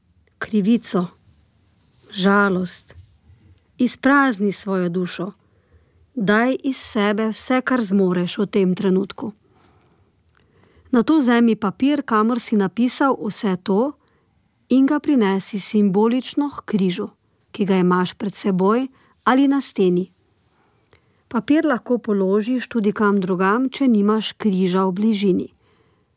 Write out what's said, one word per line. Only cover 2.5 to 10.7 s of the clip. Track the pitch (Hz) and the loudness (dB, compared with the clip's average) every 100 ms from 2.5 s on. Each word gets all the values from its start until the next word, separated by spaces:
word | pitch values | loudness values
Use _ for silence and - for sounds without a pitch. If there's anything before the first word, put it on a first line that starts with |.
| 185 180 - - - - _ _ _ _ _ _ - | 0 -4 -10 -16 -20 -20 _ _ _ _ _ _ -4
Izprazni | 247 - 262 285 269 190 202 | -2 0 2 4 2 0 -2
svojo | 180 196 190 180 | -4 -4 -2 -2
dušo. | 175 180 - 185 - _ _ _ _ _ _ _ 269 | -2 -4 -6 -10 -12 _ _ _ _ _ _ _ -4
Daj | 190 214 247 262 | 0 2 2 -2
iz | 277 262 | -4 -6
sebe | - 220 202 214 220 | -4 -2 0 0 -4
vse, | 208 - 262 | -4 -2 -2
kar | 254 254 208 | 0 -2 0
zmoreš | 196 185 175 175 - | 0 2 0 -2 -4
v | 196 214 | -2 0
tem | 185 180 | 0 0
trenutku. | 196 185 196 - 220 - _ _ _ _ _ _ _ _ _ _ _ _ _ | 0 0 -2 -8 -14 -14 _ _ _ _ _ _ _ _ _ _ _ _ _